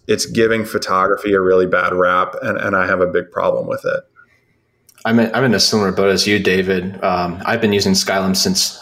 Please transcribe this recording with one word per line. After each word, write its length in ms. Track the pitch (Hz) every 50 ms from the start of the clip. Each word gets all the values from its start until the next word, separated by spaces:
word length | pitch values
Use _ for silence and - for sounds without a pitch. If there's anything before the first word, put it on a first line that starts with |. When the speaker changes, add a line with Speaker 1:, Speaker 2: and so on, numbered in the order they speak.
| -
Speaker 1:
it's 180 | - 110 - -
giving 380 | - - 113 113 110 113 110 107
photography 680 | - - 104 - - 95 92 95 98 98 - - 104 98
a 80 | 98
really 240 | 92 92 92 92 90
bad 280 | 87 90 92 90 90 90
rap, 420 | 90 90 90 90 92 92 - - -
and, 160 | - 110 104
and 180 | - - 104 98
I 100 | 95 92
have 160 | 95 95 90
a 60 | 90
big 240 | 87 85 90 87 -
problem 360 | - 95 90 92 - - -
with 160 | - - - -
it. 200 | - - - - _ _ _ - _ _ _ _ _ _ _ _ _ _ _ _ _ - - -
Speaker 2:
I'm 160 | 113 113 117
in, 160 | 113 113 -
I'm 80 | 123 131
in 100 | 123 104
a 60 | 95
similar 320 | - - 113 107 101 92
boat 180 | 90 101 95 98
as 160 | 95 92 -
you, 140 | 104 104 101
David. 640 | 95 98 92 95 92 95 95 92 87 95 - - 98
Um, 360 | 95 90 87 87 87 85 - -
I've 160 | 101 113 -
been 120 | 113 104 101
using 200 | 101 95 98 95
Skylum 420 | - - - 95 95 95 95 92
since, 440 | - - 95 92 - - - - -